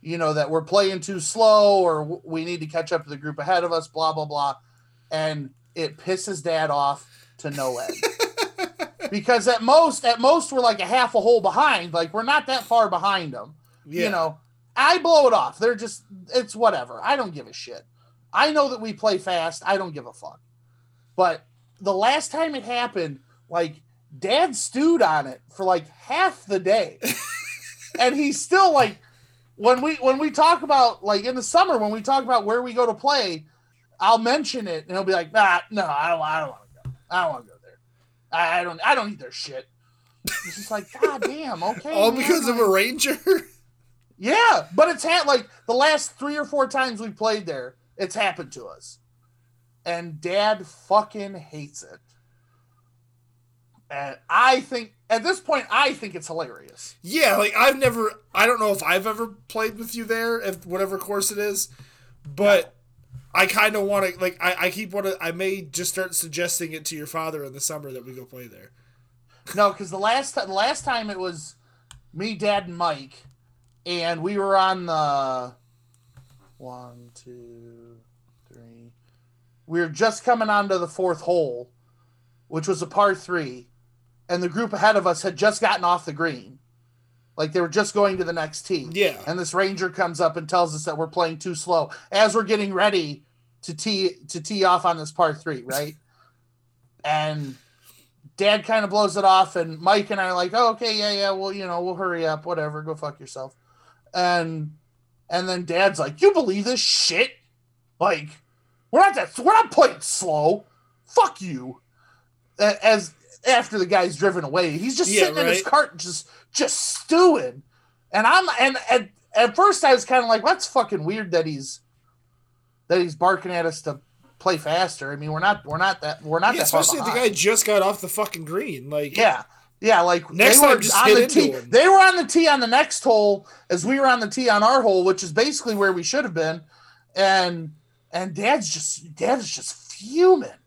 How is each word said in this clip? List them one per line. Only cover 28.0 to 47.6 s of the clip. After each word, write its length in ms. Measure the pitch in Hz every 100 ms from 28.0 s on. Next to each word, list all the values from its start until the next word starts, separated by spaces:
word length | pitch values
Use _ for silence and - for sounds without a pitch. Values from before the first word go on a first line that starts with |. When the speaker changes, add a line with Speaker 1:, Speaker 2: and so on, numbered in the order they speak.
| 254
Speaker 1:
he's 280 | 285 285 -
still, 320 | - 370 381
like, 260 | 294 240 - _ _ _ _ _ _
when 260 | 208 254
we, 140 | 285 302
when 220 | 254 269
we 120 | 302
talk 320 | 269 302 339
about, 380 | 294 277 240 214
like, 200 | 196 202
in 120 | 220 254
the 60 |
summer, 340 | 226 339 381 269
when 140 | 214
we 100 | 220
talk 240 | 208 269 247
about 180 | 247 202
where 160 | 233
we 120 | 247
go 120 | 233 240
to 80 |
play, 520 | 214 269 285 202 160 156 _ _ _ _ _
I'll 160 | 190 226
mention 480 | 226 277 302 262 208
it, 160 | 160
and 80 | 151
he'll 140 | 185 190
be 80 |
like, 180 | 190 165
"Nah, 300 | 214 202 180 -
no, 140 | 214 175
I 240 | 143 160
don't, 120 | 170
I 180 | 151 156
don't 80 | 147
wanna 120 | 120 _ _
go. 80 | 131 127 _
I 140 | 180
don't 80 | 170
wanna 140 | 143 110
go 60 | _
there. 160 | _ _ _ _ _ _ _
I, 280 | 165 170 175
I 40 |
don't, 160 | 175 165 202
I 80 |
don't 160 | 277 208
need 100 | 175
their 120 | 123
shit." 360 | - - 131 - _ _ _ _ _ -
It's 320 | - 180 165
just 120 | 196
like, 160 | 214 185 -
"God 220 | 359 277
damn, 400 | - 285 302 185
okay, 280 | 175 214 285
Speaker 2:
All 180 | 311 214
Speaker 1:
man, 80 | 240
Speaker 2:
because 260 | 247 339 240
of 100 | 240
a 40 | 214
Speaker 1:
like" 60 | 190
Speaker 2:
ranger? 420 | 220 254 - 294 -
<laughs> 220 | 370 - _ _ _ _ _ _ _
Speaker 1:
Yeah, 480 | 196 392 466 185 151 180
but 140 | 320
it's 140 | 294 -
ha-, 180 | 349 294
like, 220 | 262 - _ -
the 80 |
last 460 | 240 294 302 294 _
three 180 | 285 294
or 80 | 294
four 220 | 294 262
times 320 | 269 262 220
we've 140 | 226 -
played 280 | 220 214 170
there, 280 | 143